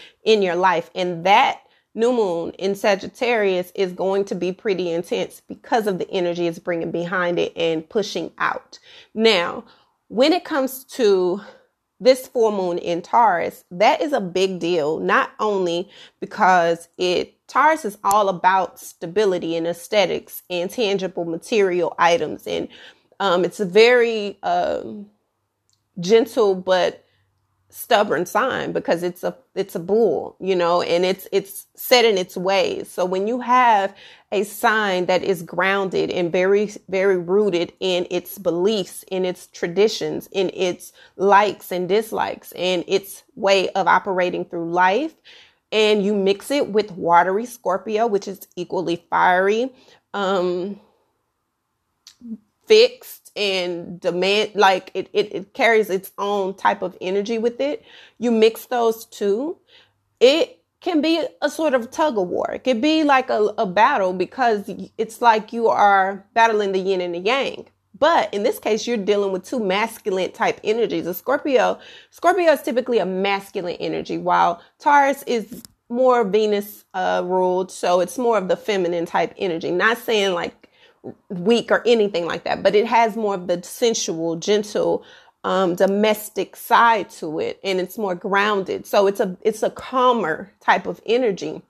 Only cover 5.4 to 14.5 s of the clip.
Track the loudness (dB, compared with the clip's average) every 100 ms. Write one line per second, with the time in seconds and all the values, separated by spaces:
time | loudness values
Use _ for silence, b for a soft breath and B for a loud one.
5.4 | _ -20 -2 -2 0 -2 -4 -2 -2 -2
6.4 | -4 -4 -6 -6 -4 -6 -4 -2 -2 -2
7.4 | -4 -2 -2 -2 -4 -4 -4 -6 -10 -6
8.4 | -6 -6 -10 -20 B B B 0 2 2
9.4 | 0 -6 -14 b b b _ 0 2 2
10.4 | 0 -2 -4 -6 -14 -2 2 2 2 -2
11.4 | B B B _ _ _ 2 2 0 0
12.4 | 0 0 -2 -4 -4 -4 0 2 4 2
13.4 | -2 -6 _ 0 2 2 0 -2 -2 0
14.4 | 0